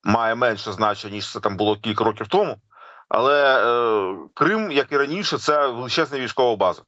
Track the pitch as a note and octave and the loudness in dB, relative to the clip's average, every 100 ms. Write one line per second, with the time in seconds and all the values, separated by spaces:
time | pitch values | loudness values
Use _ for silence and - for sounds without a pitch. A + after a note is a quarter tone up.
0 | - A2+ A2+ A#2 B2+ G#2 - F#2+ G#2+ G2+ | 2 2 2 2 0 0 -6 -2 0 -2
1 | G#2+ G2+ - G#2+ G#2 F#2+ G#2 G#2 A2+ G#2 | -8 -10 -8 -4 -4 0 0 0 -2 0
2 | A2+ G#2 G#2+ F#3 F#3+ G#2 _ - - - | 0 -2 -2 0 0 -4 _ -20 -20 -20
3 | _ - B2+ C#3+ C#3+ C3+ A2+ A#2+ A#2+ G#2+ | _ 0 2 4 4 4 2 2 2 0
4 | F#2+ F#2+ D2+ - D3 A3 G#3 C#3+ C3+ C#3+ | 0 -6 -12 -2 0 0 0 0 0 0
5 | C#3 E3+ F3+ C#3+ - D3+ C#3 A#2 B2 A2 | -2 -2 -4 -4 0 0 0 -2 -4 -2
6 | D3+ C#3 B2 - B2 G#2+ F#2+ E2 | -2 -4 -6 2 2 4 0 0